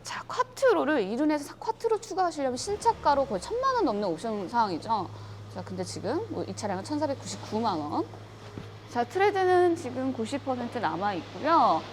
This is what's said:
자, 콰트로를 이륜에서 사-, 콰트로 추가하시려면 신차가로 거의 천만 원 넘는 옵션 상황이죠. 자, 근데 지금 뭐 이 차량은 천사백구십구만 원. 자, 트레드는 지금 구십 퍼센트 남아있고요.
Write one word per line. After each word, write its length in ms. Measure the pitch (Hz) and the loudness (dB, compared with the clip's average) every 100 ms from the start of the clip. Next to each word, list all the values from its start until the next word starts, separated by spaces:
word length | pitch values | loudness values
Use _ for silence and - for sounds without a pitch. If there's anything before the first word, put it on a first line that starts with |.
자, 200 | - - - | -10 -12 -8
콰트로를 720 | - 494 - 539 359 269 294 | -4 -4 2 4 6 4 2
이륜에서 420 | 190 233 302 302 294 | 2 2 2 2 -2
사-, 100 | - | -8
콰트로 440 | - 440 453 427 | -6 -2 0 0
추가하시려면 580 | - 359 359 320 269 247 | -2 0 0 0 -2 -2
신차가로 680 | - 403 453 427 311 277 269 | -4 0 2 2 4 4 2
거의 160 | 196 | -2
천만 340 | - 453 539 508 | -2 0 2 4
원 100 | 339 | 2
넘는 220 | 208 208 | 2 -2
옵션 400 | 160 226 214 190 | -2 -4 -4 -2
상황이죠. 600 | 233 214 165 - 220 170 - - - - | 0 2 0 -2 -2 -2 -8 -14 -14 -12
자, 100 | - | -12
근데 200 | 180 185 | -10 -6
지금 420 | 185 - 165 302 440 | -6 -4 -2 -2 -2
뭐 140 | 302 | -6
이 120 | - 190 | -6 -6
차량은 280 | 208 185 | -4 -4
천사백구십구만 960 | 196 294 302 269 - - - 214 233 170 | -4 -2 -2 -2 -6 -10 -4 -2 0 0
원. 260 | 147 208 - - - - - - - - - | -2 -4 -4 -8 -16 -16 -14 -12 -12 -16 -8
자, 120 | - | -2
트레드는 720 | 240 370 403 392 370 370 359 339 | -2 4 4 4 4 6 6 4
지금 380 | 254 247 262 | -2 -4 -4
구십 320 | 262 220 277 269 | -2 -2 -2 -2
퍼센트 320 | 247 233 247 | -4 -2 -2
남아있고요. 1040 | 175 165 202 185 147 - 254 330 233 160 - | -2 0 -2 -2 -6 -4 4 6 6 4 0